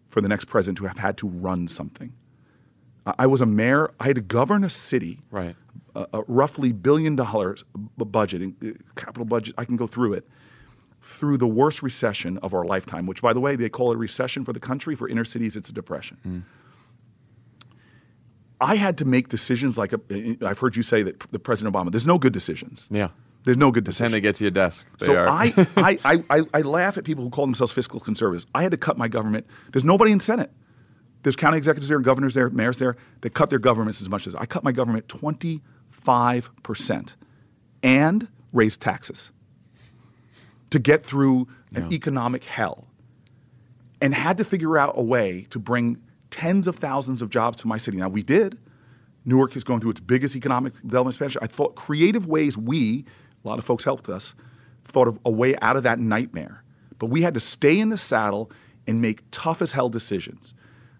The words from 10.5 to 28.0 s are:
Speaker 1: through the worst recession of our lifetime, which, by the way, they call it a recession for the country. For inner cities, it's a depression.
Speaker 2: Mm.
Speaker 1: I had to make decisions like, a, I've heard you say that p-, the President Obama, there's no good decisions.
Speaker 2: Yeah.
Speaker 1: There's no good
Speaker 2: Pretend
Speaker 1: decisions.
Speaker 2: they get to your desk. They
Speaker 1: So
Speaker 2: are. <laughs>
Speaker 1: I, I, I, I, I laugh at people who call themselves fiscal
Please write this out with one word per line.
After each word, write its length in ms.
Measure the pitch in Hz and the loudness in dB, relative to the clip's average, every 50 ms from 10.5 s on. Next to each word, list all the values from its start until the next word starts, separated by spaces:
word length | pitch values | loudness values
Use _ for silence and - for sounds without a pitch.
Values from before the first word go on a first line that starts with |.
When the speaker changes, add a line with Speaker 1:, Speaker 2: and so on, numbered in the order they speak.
| _ _ - _ _ _ _ _ _ _ - | _ _ -20 _ _ _ _ _ _ _ -20
Speaker 1:
through 340 | - - - 151 147 143 | -20 -10 -6 -2 0 0
the 100 | 131 123 | 2 2
worst 360 | 117 110 113 139 156 151 - 143 | 0 4 4 2 2 2 -2 -8
recession 560 | 131 120 - - 113 101 - - 90 95 95 | -8 -6 -2 -2 -2 -2 -4 -6 -8 -8 -6
of 160 | - 95 98 | -6 -4 -4
our 100 | 90 87 | -2 -2
lifetime, 400 | 87 98 95 92 - - 80 90 | -2 -2 -4 -4 -6 -8 -8 -6
which, 160 | 95 92 - | -8 -6 0
by 140 | - 120 117 | 2 2 2
the 60 | 123 | 2
way, 140 | 127 143 139 | 0 0 -2
they 140 | 123 117 110 | -2 -4 -4
call 240 | - - 123 123 117 | -2 -2 -2 0 0
it 40 | |
a 20 | 117 | -2
recession 480 | 113 104 - - 127 127 - 139 131 | -4 -6 -4 -6 -6 -6 -6 -8 -8
for 80 | - 120 | -8 -8
the 60 | 117 | -8
country. 340 | - 123 131 135 - 165 151 | -6 -8 -8 -6 -6 -8 -8
For 120 | 123 120 - | -8 -8 -6
inner 160 | 120 117 117 | -4 -4 -4
cities, 300 | - - 120 117 110 101 | -4 -6 -6 -6 -6 -6
it's 120 | 107 - - | -8 -14 -12
a 60 | - | -12
depression. 420 | - - - 85 71 - - - _ _ | -14 -10 -10 -10 -10 -10 -14 -20 _ _
Speaker 2:
Mm. 160 | 90 92 90 90 - _ _ _ _ _ _ _ _ _ _ _ _ _ _ _ _ _ _ _ _ _ _ - - _ _ _ _ _ _ _ _ _ _ _ _ _ _ _ _ _ _ 127 | -10 -10 -10 -12 -14 _ _ _ _ _ _ _ _ _ _ _ _ _ _ _ _ _ _ _ _ _ _ -20 -20 _ _ _ _ _ _ _ _ _ _ _ _ _ _ _ _ _ _ 0
Speaker 1:
I 140 | 147 214 | 2 2
had 200 | 208 202 190 175 - | 2 2 0 0 0
to 60 | 151 | 0
make 240 | 131 127 127 123 - | 2 2 2 0 0
decisions 480 | - 107 - - 127 117 139 135 110 | -6 -6 -2 -2 -2 0 0 -2 0
like, 160 | 117 104 92 - | 0 -2 -2 -4
a, 80 | 107 - _ 101 101 110 117 117 - | -6 -6 _ -8 -6 -6 -6 -6 -4
I've 180 | 117 92 101 - | -4 -4 -2 0
heard 160 | 131 127 - | -2 -2 0
you 80 | 117 113 | 0 0
say 200 | - 120 110 101 | 2 2 2 2
that 160 | 92 - - | 0 -4 -10
p-, 100 | - - - | -14 -10 -10
the 60 | 104 | -10
President 380 | - - 120 101 107 107 95 | -2 -2 -2 0 0 -2 -2
Obama, 160 | 98 90 87 92 | 0 -2 0 -2
there's 140 | 113 117 | 0 2
no 100 | 156 175 | 4 2
good 160 | 180 135 127 101 | 4 4 2 2
decisions. 560 | 95 - - 78 - - - - - - - | 2 -4 -6 -8 -8 -10 -16 -16 -20 -12 -6
Speaker 2:
Yeah. 180 | 104 104 101 87 - _ _ _ _ _ _ | -4 -2 -2 -4 -6 _ _ _ _ _ _
Speaker 1:
There's 120 | 127 123 | 2 4
no 140 | 127 147 135 | 6 6 6
good 140 | 117 120 101 | 6 4 0
Speaker 2:
Pretend 260 | 95 92 - 120 117 | 0 -2 -2 0 0
Speaker 1:
decisions. 20 | 113 | 0
Speaker 2:
they 80 | 107 | 2
get 140 | 101 107 101 | 2 2 0
to 100 | - 107 | 2 0
your 60 | 101 | 0
desk. 340 | 90 98 95 87 - - - _ - - | 2 2 2 2 0 -6 -16 _ -12 -2
They 80 | - | 2
Speaker 1:
So 100 | 143 - | 4 4
Speaker 2:
are. 120 | 87 87 95 | 6 6 4
<laughs> 0 | |
Speaker 1:
I, 260 | 143 170 220 240 - - 180 - - | 4 4 2 4 6 6 4 6 4
I, 220 | 202 175 190 202 202 - | 4 4 4 4 4 2
I, 200 | 139 156 175 170 - | 2 2 2 2 2
I, 140 | - 160 160 156 - | 2 2 2 2 0
I 80 | 151 151 | 0 0
laugh 360 | 139 151 170 180 196 196 185 | 2 0 0 0 0 -2 -4
at 60 | - | -4
people 200 | 135 156 139 123 | -6 -6 -4 -6
who 60 | 123 | -6
call 160 | 117 143 143 | -2 -2 -2
themselves 260 | 135 120 113 127 113 - | -2 0 0 0 0 0
fiscal 260 | 131 117 - - 120 | -4 -4 -4 -8 -12